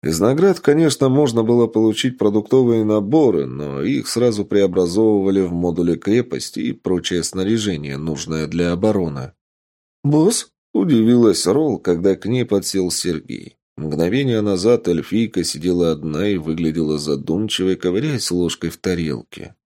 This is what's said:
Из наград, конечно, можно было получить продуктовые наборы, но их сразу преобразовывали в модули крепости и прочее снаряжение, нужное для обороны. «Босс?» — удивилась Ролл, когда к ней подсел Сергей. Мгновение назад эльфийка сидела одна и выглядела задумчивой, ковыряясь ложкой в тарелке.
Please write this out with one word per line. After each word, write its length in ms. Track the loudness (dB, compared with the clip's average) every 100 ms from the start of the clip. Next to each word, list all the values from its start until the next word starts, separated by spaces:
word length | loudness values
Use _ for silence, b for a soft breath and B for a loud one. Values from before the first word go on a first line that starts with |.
Из 180 | -4 0
наград, 400 | 2 4 2 2
конечно, 500 | 2 4 2 2 2
можно 340 | 2 2 2
было 240 | 2 2 2
получить 500 | 2 2 2 -4 0
продуктовые 680 | 0 0 2 2 4 2 2
наборы, 600 | 0 2 2 4 2 -2
но 360 | -6 -8 -4
их 260 | -4 -4 -4
сразу 380 | 0 0 0 0
преобразовывали 960 | 2 2 2 0 2 4 4 2 0
в 100 | 0
модули 440 | 0 -2 0 0 0
крепости 640 | 0 0 0 -6 -8 -8
и 120 | -6
прочее 520 | -6 -4 -4 -2 -4
снаряжение, 760 | -4 -4 -2 0 -2 -4 -8 -8
нужное 500 | -6 -6 -6 -6 -4
для 240 | -2 -2
обороны. 640 | 2 0 0 -2 -6 -12 _ _ _ _ _ _ _
«Босс?» — 480 | 0 4 4 0 -6 _ _
удивилась 720 | -4 2 2 4 6 4 4 0
Ролл, 320 | 0 0 -2
когда 360 | -2 0 2 0
к 100 | -2
ней 200 | -2 0
подсел 460 | -2 -2 -2 -2
Сергей. 680 | -2 -4 -6 -8 -14 -14 _ _ -10
Мгновение 640 | -6 0 0 0 0 0
назад 480 | 0 0 2 2 2
эльфийка 540 | -2 0 -2 -2 -2
сидела 480 | -4 -4 -2 2 2
одна 360 | 0 -4 -4 -2
и 100 | -2
выглядела 600 | -4 -2 -2 -2 -2 -2
задумчивой, 800 | -2 -4 -2 -4 -2 -2 -2 -2
ковыряясь 520 | -2 -2 -2 -4 -4
ложкой 400 | -2 -2 -4 -8
в 80 | -6
тарелке. 800 | -4 -4 -4 -6 -10 -18 -18 _